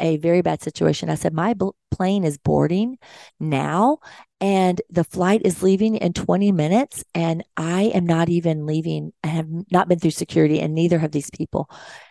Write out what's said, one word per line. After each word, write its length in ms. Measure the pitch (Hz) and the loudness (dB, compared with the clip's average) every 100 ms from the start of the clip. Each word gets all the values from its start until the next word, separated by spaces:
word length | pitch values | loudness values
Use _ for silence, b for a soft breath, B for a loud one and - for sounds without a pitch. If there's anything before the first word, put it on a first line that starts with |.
a 160 | 165 156 | -2 0
very 260 | 165 175 | 2 2
bad 200 | 170 156 | 2 -2
situation." 480 | - - 156 147 165 | -6 0 0 0 -2
I 40 | |
said, 180 | 151 170 | -2 -2
"My 220 | 160 185 | 0 -2
bl-, 220 | 214 190 - - | -2 -4 -6 -8
plane 320 | - 185 202 | -2 0 0
is 140 | 165 143 | 0 -2
boarding 600 | - 147 151 180 233 262 B B B - | 0 2 2 0 -2 -6 B B B -8
now, 600 | 156 135 147 165 233 311 B B B - | -4 -2 -2 2 2 0 B B B -4
and 420 | 196 190 185 180 - | 0 2 2 0 -2
the 140 | 175 | -2
flight 380 | 160 - 175 214 | -2 0 2 2
is 180 | - 170 | 0 0
leaving 320 | 185 190 220 | 2 4 2
in 180 | 220 175 | 0 -2
twenty 380 | - - 180 202 | -2 0 2 2
minutes, 540 | 185 151 208 285 - - | 2 2 2 0 -8 -8
and 300 | 175 165 165 - - | -4 -2 -2 -6 -6
I 360 | 160 180 208 | -2 0 0
am 120 | 180 170 | 0 0
not 220 | 165 170 | 2 2
even 380 | 170 165 156 151 | 0 0 -2 -2
leaving. 460 | 160 165 156 151 - | -4 -2 -6 -8 -8
I 60 | 156 | -6
have 180 | 160 160 165 - | -4 -4 -8 0
not 180 | 180 175 | 0 2
been 120 | 175 | 2
through 100 | 165 | 2
security, 500 | - 170 165 156 156 | -2 -2 2 4 2
and 140 | 151 | 0
neither 240 | 160 170 170 | 0 2 2
have 140 | 156 | 0
these 180 | 151 - | -4 -6
people." 400 | - 156 - - B B B B | -10 -6 -6 -6 B B B B